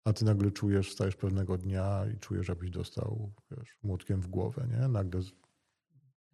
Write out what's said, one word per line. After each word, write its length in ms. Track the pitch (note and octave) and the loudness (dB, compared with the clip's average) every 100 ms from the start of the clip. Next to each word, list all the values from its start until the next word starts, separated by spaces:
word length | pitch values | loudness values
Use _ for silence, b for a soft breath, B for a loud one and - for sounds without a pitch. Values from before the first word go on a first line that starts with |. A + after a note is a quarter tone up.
a 100 | G#2+ | 0
ty 120 | G#2 A2 | 4 4
nagle 260 | G2+ G2+ | 6 4
czujesz, 380 | G2 G#2 G2 F#2+ | 2 2 4 2
wstajesz 260 | - G2 - | 0 -2 0
pewnego 420 | G2 F#2+ F#2 F#2 | 0 0 0 -2
dnia 480 | F#2+ F#2+ G2 G2 G2 G#2+ | 0 0 0 0 -2 -4
i 40 | |
czujesz, 280 | - G2 F#2 | -4 -2 -2
jakbyś 220 | F2 F2+ | -4 -4
dostał, 640 | F2+ F2+ - G#2+ A2 G#2 G#2 - | -6 -6 -6 -4 -4 -8 -12 -16
wiesz, 260 | C3+ A#2 - | -16 -16 -8
młotkiem 380 | G#2 F#2 - G2 | -4 -2 0 -2
w 60 | F2+ | 0
głowę, 400 | F#2+ G2+ - - | -2 -2 -2 -2
nie? 160 | A#2 C3 | 0 2
Nagle 340 | A2 F#2+ F2+ | 2 0 -2
z-, 100 | F#2 - _ _ _ _ _ D3 _ _ _ | -4 -8 _ _ _ _ _ _ _ _ _